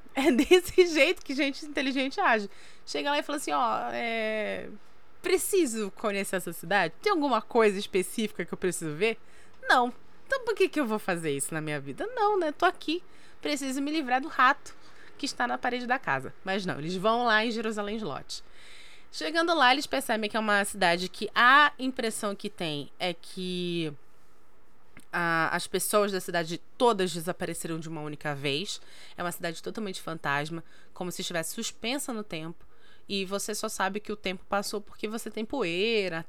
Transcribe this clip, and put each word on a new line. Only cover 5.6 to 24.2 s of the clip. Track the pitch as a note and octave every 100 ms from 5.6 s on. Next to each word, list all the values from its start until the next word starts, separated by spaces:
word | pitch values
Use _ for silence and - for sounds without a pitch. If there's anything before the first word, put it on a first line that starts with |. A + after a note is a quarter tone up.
| D4 A3 G3+
conhecer | - A3 G3 F#3+ F#3
essa | F3+
cidade? | E3+ E3 G3 E3 -
Tem | G#4+
alguma | F#4 C#4+ A3+
coisa | - A#3+ G#3+ G3
específica | - G3 F#3+ - G#3+ - E3+
que |
eu | F#3
preciso | F#3 E3+ D#3+
ver?" | D3 A3 A3 - - - - -
Não. | C4 B3 - - - -
Então | C5+
por | A#4
que | G#4 F#4+
que | D4
eu | A#3+
vou | G#3+
fazer | - F3 D#3+ C#3
isso | -
na | D#3+
minha | D3+ D3
vida? | C3+ C3 G4 B4+
Não, | G#4 G#4
né? | D#4
Tô | D4
aqui. | F4 F4+ - E4+ - - - -
Preciso | D4 D4 C4+ C4
me | C#4+
livrar | D#4 B3+ B3+
do | D4+
rato | - B3+ C#4+ - - - - - -
que | C4+
está | - B3
na | B3+
parede | B3 B3
da | A#3+ C4
casa. | - C3+ C3+ -
Mas | F#3+ G3
não, | F3+ C3+
eles | D#3
vão | F#3 G#3 A#3
lá | A#3+ G#3+
em | A#3
Jerusalém | A3+ A3 G#3+ G3+ A3
Slot. | F#3+ C3+ - - - - - - - - -
Chegando | - D#4 E4 E4+
lá, | E4 B3
eles | C4+
percebem | - C4+ C4 A3 G#3
que | A3
é |
uma | A3 G3+
cidade | G3+ G3+ F3+ F3+ F3+
que | - -
a | - A#3+ C#4 C#4+ -
impressão | C4 B3+ A3+ - G#3 G3+
que | G#3
tem | - E3+ D3 - -
é | F3+
que | F3 - - F3+ F3+ F3 E3+ D#3+ D3 - -